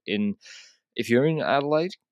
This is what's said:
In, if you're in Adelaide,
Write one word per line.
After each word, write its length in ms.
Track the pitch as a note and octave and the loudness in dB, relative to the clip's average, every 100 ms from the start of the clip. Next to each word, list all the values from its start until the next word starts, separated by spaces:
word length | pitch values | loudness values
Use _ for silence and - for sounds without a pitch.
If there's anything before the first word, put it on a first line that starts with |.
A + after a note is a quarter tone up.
| - | -6
In, 280 | G2+ G#2 - - - - _ _ - | -2 -2 -4 -12 -20 -20 _ _ -6
if 160 | A2+ | 0
you're 160 | A#2+ D#3 | 2 2
in 140 | D#3 | 0
Adelaide, 540 | F#2 C#3 C#3+ D3+ F3+ - _ | 0 0 2 0 0 -8 _